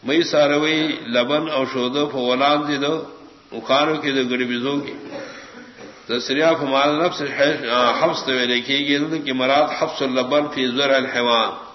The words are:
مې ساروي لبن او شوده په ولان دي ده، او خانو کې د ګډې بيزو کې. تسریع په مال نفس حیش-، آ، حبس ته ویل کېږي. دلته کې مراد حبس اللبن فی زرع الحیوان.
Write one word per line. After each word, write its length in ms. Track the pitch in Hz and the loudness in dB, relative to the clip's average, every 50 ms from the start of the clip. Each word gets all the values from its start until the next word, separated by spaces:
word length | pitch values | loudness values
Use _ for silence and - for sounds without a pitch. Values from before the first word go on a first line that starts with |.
| - | -4
مې 180 | 120 143 165 170 156 | 0 0 0 0 2
ساروي 680 | - 151 147 143 143 147 151 156 160 156 156 156 151 - - 113 | 2 2 4 4 4 2 2 2 0 0 0 -2 -4 -6 -6 -2
لبن 400 | 117 123 123 127 143 151 156 160 | 0 0 2 2 0 0 0 0
او 160 | 151 135 131 | -2 -2 -2
شوده 400 | 127 - 131 123 123 127 143 147 | -2 -2 -2 -2 0 0 0 -2
په 120 | 147 143 135 | -2 -2 -2
ولان 500 | 123 123 123 127 139 143 147 147 147 147 | 0 0 2 2 4 4 2 2 0 -2
دي 100 | 147 139 | -2 -2
ده، 160 | 139 143 160 160 - - - - - - - - - - | 0 -2 -2 -4 -6 -10 -16 -20 -20 -20 -20 -20 -20 -14
او 100 | - 113 | -12 -12
خانو 400 | 113 - 131 139 147 156 156 156 | -2 0 2 2 2 2 0 -2
کې 80 | 147 147 | -2 0
د 180 | 135 135 127 123 | 0 0 0 0
ګډې 160 | 123 123 127 120 | 0 -2 -2 -2
بيزو 300 | 123 120 120 139 143 143 | -2 -2 -2 -2 -2 -2
کې. 120 | 143 - - - - - - - - - - - - - - - - - - - - - - - - - | -4 -6 -12 -12 -14 -12 -12 -12 -12 -12 -14 -18 -18 -18 -20 -20 -20 -20 -20 -20 -20 -20 -20 -20 -8 -6
تسریع 460 | 113 123 120 - 135 143 156 165 165 | -6 -4 -2 -2 0 2 4 2 2
په 120 | 151 147 | 2 0
مال 260 | 139 135 135 139 147 147 151 165 | 0 2 2 4 4 2 2 0
نفس 180 | 180 175 - | 0 -2 -2
حیش-، 440 | 151 139 131 - 139 147 156 147 139 | -6 -6 0 2 2 2 2 0 -2
آ، 280 | 117 117 123 123 120 117 135 | 0 2 4 4 4 2 2
حبس 240 | 143 170 165 - - | 2 0 0 0 -2
ته 60 | 135 | -2
ویل 320 | 131 127 123 120 123 120 117 | 0 0 0 0 0 -2 0
کېږي. 340 | 131 139 139 143 139 143 143 | -2 -2 -2 0 0 0 0
دلته 260 | 147 156 160 160 147 | 0 -2 -4 -4 -4
کې 80 | 139 131 | -4 -2
مراد 360 | 131 127 127 135 143 151 - - - | 0 2 4 4 4 4 2 0 -2
حبس 240 | 160 156 - - | -2 -4 -2 -4
اللبن 460 | 143 131 127 127 127 123 139 147 147 147 - | -4 0 0 0 0 2 2 2 2 0 -2
فی 140 | 139 131 127 | -2 -2 -2
زرع 280 | 120 131 143 139 135 | 0 0 2 4 4
الحیوان. 560 | 135 131 123 - 123 120 120 120 117 110 101 95 - - - - | 2 2 0 0 0 2 2 4 2 2 0 -2 -8 -14 -16 -20